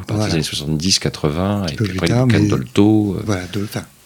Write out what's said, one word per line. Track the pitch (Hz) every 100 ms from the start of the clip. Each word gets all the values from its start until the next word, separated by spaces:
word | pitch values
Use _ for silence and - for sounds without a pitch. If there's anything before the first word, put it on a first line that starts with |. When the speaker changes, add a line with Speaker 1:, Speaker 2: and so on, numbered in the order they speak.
Speaker 1:
à | -
partir | 107
Speaker 2:
Voilà. | 104
Speaker 1:
des | 82
années |
soixante-dix, | 73 - 73 78 92 -
quatre-vingts, | - - 78 76 95 101
Speaker 2:
Un |
Speaker 1:
et | 87
Speaker 2:
petit | -
peu |
Speaker 1:
puis | 104
Speaker 2:
plus | 92
Speaker 1:
après | 87
Speaker 2:
tard, | 120 127
Speaker 1:
Duncan | 101
Speaker 2:
mais | 104
Speaker 1:
Dolto, | 101 - - 104 107 104 90
euh. | -
Speaker 2:
voilà, | 95 90
de, | 98
enfin, | 104 110 - -